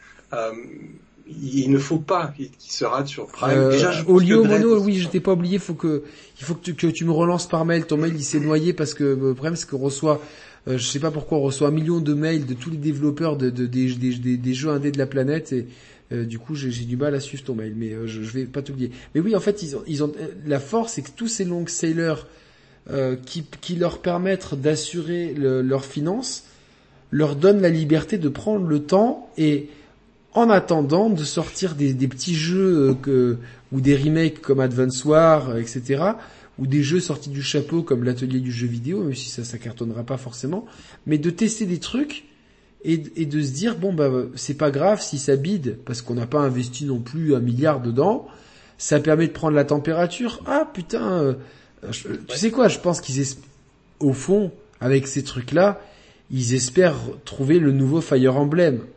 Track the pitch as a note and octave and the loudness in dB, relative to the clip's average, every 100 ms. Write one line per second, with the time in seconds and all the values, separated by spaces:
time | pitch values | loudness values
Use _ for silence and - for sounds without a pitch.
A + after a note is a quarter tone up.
0 | - - - A#2+ A2 A2+ A#2+ - - - | -20 -20 -10 -6 -6 -8 -14 -18 -18 -20
1 | _ _ - D#3 C3+ C3+ C3 C#3 - D#3+ | _ _ -18 -12 -4 -2 2 2 2 -2
2 | - F3+ D3+ - C3 - - - A#2 C3 | 0 -2 -2 -8 -14 -14 -12 -4 -2 -2
3 | C#3 - G#2 - C3 C3+ C3 C3+ F3 D#3+ | -4 -8 -12 -4 2 4 4 4 2 2
4 | E3 F#3 F3+ A3 G#3 G#3 A3+ G#3+ G3+ F#3+ | 6 6 8 6 6 6 6 4 4 0
5 | E3+ F#3 G3 F3+ F3 G3 - D#3+ E3 D3 | 0 0 2 0 0 -2 -4 -4 -2 -2
6 | D3 - - - C3+ E3 F3+ D3+ E3+ D#3+ | -6 -20 -20 -12 -8 -8 -8 -2 -2 0
7 | E3+ E3 E3+ F3 - D#3+ E3 E3+ D#3+ D3+ | 0 2 2 0 0 0 2 0 0 0
8 | E3 D#3 C3+ D3+ D3 D#3 E3+ E3+ D3+ - | 0 -2 -2 0 2 2 2 0 -2 0
9 | C#3+ C3+ C3+ B2+ D3+ E3 - C3 C#3 C#3 | 0 2 0 0 -4 -4 -6 -4 -2 0
10 | D#3 D3 - - - - - B2+ A#2 C#3 | 0 0 -2 -20 -20 -12 -4 -4 -2 -2
11 | D#3+ D3+ - D#3 C#3 C3+ D3 D#3 D#3 E3+ | -4 -4 -2 0 0 0 0 2 0 0
12 | D3+ D3 D#3 D#3+ B2+ B2 E3 D#3 D3+ C#3 | 0 0 0 0 -2 -6 -8 -4 -2 0
13 | D3 D3 E3 C#3 B2+ B2 B2 B2+ B2+ B2 | -2 0 -2 0 -2 0 -2 0 0 0
14 | B2+ B2 B2 B2 B2+ B2+ D#3 C#3+ C#3+ C#3 | -2 0 -2 0 -2 -2 -2 0 0 -2
15 | C3 C#3 C3 D#3+ - B2+ A#2+ - - - | -2 0 0 -2 -2 -6 -6 -14 -20 -20
16 | - A#2+ A2+ A2+ - D3 C3+ A#2+ A#2+ B2 | -10 -6 -6 -8 -10 -6 -6 -6 -4 -2
17 | D3 C#3 C3+ C#3 - A2+ G#2+ G#2+ A2+ A2 | -2 -2 -6 -12 -8 -8 -6 -8 -8 -8
18 | A2+ A2 A2 B2+ B2+ C#3+ C#3+ C3 B2 - | -8 -8 -8 -6 -6 -8 -8 -6 -6 -8
19 | - D#3 G3 G3+ G#3 G#3 D#3+ B2+ - D3 | -6 -2 2 2 0 -2 -4 -8 -6 -2
20 | D3+ D3+ D#3+ - D3 C#3 - A3+ A3+ - | -2 -4 -12 -8 -2 -2 0 -2 -2 -6
21 | C3 - A#3 - F3+ F3 E3 - E3 E3 | -10 -8 -6 -4 -4 -4 -4 -4 -2 0
22 | E3 C#3+ - - _ _ _ _ - C3+ | 0 -2 -8 -20 _ _ _ _ -6 -2
23 | C3 B2+ B2+ E3+ D3+ - - F3 F3 - | -2 -4 -8 -10 -10 -12 -6 -2 -2 -2
24 | F#3 F3 F#3 F#3+ - C#3 D3 D#3 - F3 | -2 0 0 -2 -4 -2 0 0 -2 -6
25 | D#3 F3 E3+ D3 C3+ C3 B2+ C3+ C3+ D3 | -4 -4 -4 0 0 2 0 0 -2 -4
26 | D#3 A3+ B3+ - - - _ _ _ _ | -2 -2 -6 -10 -16 -20 _ _ _ _
27 | - C#3+ D3 C#3 F#3 G#3 F3+ D#3+ D3+ D#3 | -4 0 0 4 4 6 4 2 2 2
28 | - G#3+ D3+ - G#3+ G#3 E3+ D3 D3 F#3+ | 0 -2 -2 -2 -2 -2 0 0 2 4
29 | A#3 - - - D#3 C#3+ - - - _ | 4 0 -8 0 0 0 -4 -18 -20 _
30 | _ _ _ G#3+ A#3 F#3+ - D#3+ C#3 E3+ | _ _ _ 2 6 6 4 2 2 2
31 | A3 F3 D3 - D#3 - F#3 C#3+ C#3+ B2+ | 2 0 -2 -4 -6 -4 -4 0 0 0
32 | C3 B2 F3+ D#3+ D#3+ F#3 F#3+ E3 C3+ C3 | -2 -2 -4 -2 0 2 4 4 4 2
33 | C#3 C3 B2 A#2+ - - - C3+ C3 C#3 | 2 4 4 0 -6 -20 -6 0 4 4
34 | D3+ D#3 D#3+ D#3 - C3+ C3 B2 B2+ B2+ | 4 2 2 0 2 2 4 2 0 0
35 | D3+ D#3 E3 D#3 C3 A#2 A2+ C3 B2 C3+ | 4 6 8 6 2 -4 -4 -6 -2 0
36 | F#3 A3+ - - - - C3 C#3+ C#3 F3 | 0 -2 -10 -20 -16 -6 0 2 2 0
37 | E3+ C#3 D3 C#3 C3 C#3+ C#3+ E3+ E3 B2 | 0 -6 -8 -8 -2 -2 0 -2 0 0
38 | A#2+ B2 B2+ B2+ B2 A#2 A#2+ A#2 B2+ G3+ | 0 -2 -2 -2 -2 -4 -4 -4 -4 -4
39 | D#3+ B2 - - A2+ A2+ A#2 - A#2 A2+ | -4 -6 -8 -10 -10 -10 -10 -8 -8 -6
40 | A#2 C3+ A#2+ - C3 F#3+ - - - - | -6 -8 -8 -10 -6 -6 -8 -20 -20 -10
41 | - D3+ E3 E3+ A3 A3 G3 E3 - B3 | -2 0 0 0 0 0 -4 -4 -4 -4
42 | D4 - - _ _ _ _ - D#3+ E3 | -4 -8 -18 _ _ _ _ -8 -2 -2
43 | D3 - D#3 D3+ C#3 C3+ A3+ A3 F#3+ E3 | -2 -6 -2 -2 -2 -2 -4 -2 -2 2
44 | C#3+ B2+ A#2 - - C3+ D3+ C3+ F3+ G#3 | 2 2 -2 -8 -6 0 0 2 2 2
45 | - C#3+ C#3+ C3+ D#3 G3+ B2+ - - A#2+ | -2 -4 2 2 2 -2 -4 -8 -8 -8
46 | - A#2+ A#2+ D3 C#3 B2+ B2 - C#3+ B2 | -4 -4 -2 0 2 0 -4 -6 -4 -4
47 | B2 D#3+ D#3 C3+ A#2+ A#2+ D#3 C3+ A#2+ A#2+ | -6 -2 2 2 2 2 2 2 0 2
48 | F3 A#3 - - - - - - - D3 | 2 0 -4 -20 -20 -20 -20 -8 0 2
49 | D3+ D#3 E3 - D#3+ D3 C#3+ D3 D3 D#3+ | 4 2 2 0 2 2 2 0 0 0
50 | F3 - A#3+ - - C#4+ D4+ F#3+ E3 A#3 | 0 -2 -6 -6 -2 0 0 -6 -6 -4
51 | A3 F3+ C#3 B2+ - - _ - - - | 0 2 2 0 -8 -20 _ -14 -10 -10
52 | - - - B2+ A3 B3 A3 - F3 D#3+ | -8 -10 -8 -2 0 4 4 4 -2 -2
53 | - C3 C3+ - - _ _ _ _ - | -2 -2 -4 -6 -18 _ _ _ _ -2
54 | C#3+ B2+ - G3+ F#3+ - - - B2+ C3+ | 0 0 2 2 0 -6 -20 -4 2 2
55 | C3+ C#3+ C3 C3 A#2+ D#3 G3+ G3 - - | 0 -6 -6 -8 -2 2 4 2 -10 -20
56 | - _ - C3 A#2+ B2+ B2 F3+ F3 C3 | -20 _ -8 -4 0 0 0 4 4 2
57 | A#2+ - - - C3+ E3+ D3 C3+ C3+ D#3 | -8 -12 -10 -2 4 6 6 4 2 2
58 | - C3+ C3 C3 C#3+ E3 E3+ A#2 - | 2 4 4 4 2 4 2 2 -6